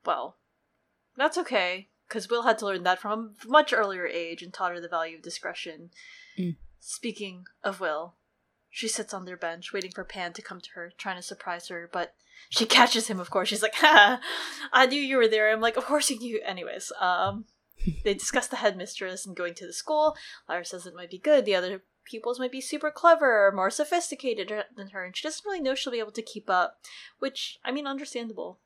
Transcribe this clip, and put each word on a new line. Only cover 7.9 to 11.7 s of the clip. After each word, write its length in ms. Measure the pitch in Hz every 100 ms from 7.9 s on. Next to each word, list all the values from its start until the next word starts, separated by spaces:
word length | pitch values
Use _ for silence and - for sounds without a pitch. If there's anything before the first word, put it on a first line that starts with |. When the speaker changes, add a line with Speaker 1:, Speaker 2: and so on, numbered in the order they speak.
| 151 170 _ _ _ _ _ _
Speaker 1:
she 180 | - 226
sits 240 | 220 208
on 100 | 196
their 120 | 180 180
bench, 360 | 170 170 -
waiting 200 | 202 185
for 120 | 190
Pan 280 | 185 202 175
to 80 | 170
come 180 | - 185
to 100 | -
her, 160 | - 175 -
trying 180 | 202 180
to 60 |
surprise 460 | 175 196 - 175
her, 200 | -